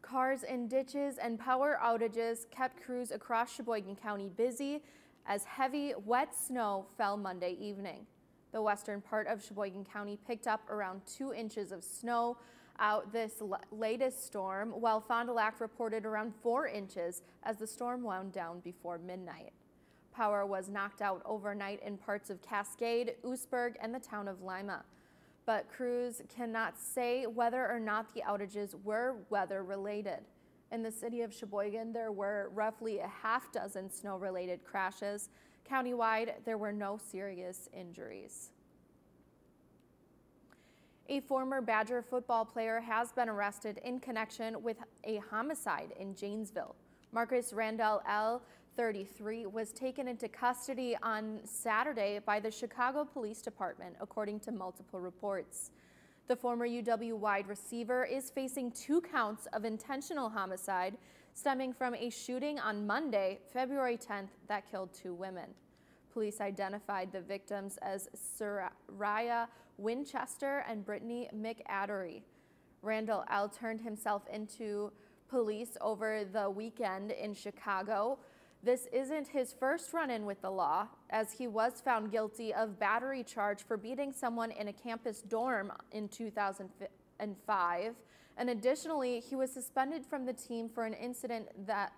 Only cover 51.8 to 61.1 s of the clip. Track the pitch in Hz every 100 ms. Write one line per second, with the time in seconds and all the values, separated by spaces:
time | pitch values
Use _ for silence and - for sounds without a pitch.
51.8 | 269 226 202 208 208 208 220 214 233 -
52.8 | 247 277 294 285 214 220 - - 208 -
53.8 | 180 - 208 - 208 208 214 220 185 -
54.8 | 185 185 180 180 208 190 - - - -
55.8 | - - - - - 247 247 240 240 240
56.8 | 226 226 233 220 208 196 196 202 - 233
57.8 | 226 254 254 262 262 - 262 269 247 -
58.8 | - 320 349 311 214 214 - 220 220 220
59.8 | - 269 285 302 233 220 185 185 - 185
60.8 | 185 208 -